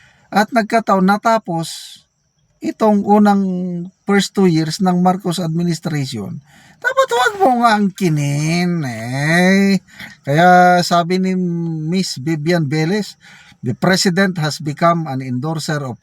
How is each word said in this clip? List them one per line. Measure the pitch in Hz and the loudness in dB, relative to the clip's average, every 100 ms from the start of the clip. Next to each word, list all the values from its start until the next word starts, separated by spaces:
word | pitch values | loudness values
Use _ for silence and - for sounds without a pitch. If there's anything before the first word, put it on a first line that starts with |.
| _ _ - | _ _ -4
at | 196 214 233 | -2 0 0
nagkataon | 214 233 220 196 | 0 -2 2 2
natapos | 185 208 226 226 - 165 160 - - - _ _ _ _ _ _ | 2 2 2 0 -2 -6 -6 -12 -18 -20 _ _ _ _ _ _
itong | 320 - 220 208 | -8 0 2 2
unang | 202 208 208 196 190 180 180 175 180 _ - | 2 4 4 2 0 -4 -6 -8 -10 _ -2
first | 202 190 | 0 0
two | - 185 | 2 2
years | 160 156 - | 2 -2 -2
ng | 185 180 | 0 2
Marcos | 185 185 190 175 | 2 0 -4 -6
administration. | 160 165 175 160 160 147 135 110 92 - _ _ _ _ | -4 -2 -2 -4 -4 -6 -6 -8 -10 -12 _ _ _ _
Dapat | - 539 539 | -4 0 0
huwag | 466 494 403 | 2 0 2
mong | 381 240 | 0 2
angkinin, | 240 208 202 - 180 151 143 143 156 175 180 170 | 2 2 0 -2 -2 0 -2 -2 -2 -2 -2 -2
eh. | 135 113 117 131 151 170 180 196 196 190 _ - - - - | -6 -8 -8 -4 0 2 4 4 4 0 _ -20 -20 -14 -2
Kaya | 147 180 180 180 180 | 4 6 8 6 4
sabi | 170 175 170 185 | 2 0 0 0
ni | 185 185 180 170 170 160 156 | 0 -2 -2 -4 -6 -6 -4
Miss | 190 180 - | -2 -4 -6
Vivian | 131 160 151 175 147 | -4 -4 0 0 0
Velez, | 156 156 208 196 - - - - - | 0 0 -2 -4 -12 -20 -20 -20 -10
"The | 123 - | -8 -2
president | 180 190 202 170 196 170 | 0 2 0 0 0 0
has | 151 - | -4 -4
become | 151 139 170 170 156 | -8 0 2 2 -2
an | 131 | -6
endorser | 131 123 151 160 143 147 135 | -6 -6 -4 -6 -4 -6 -6
of | 110 | -12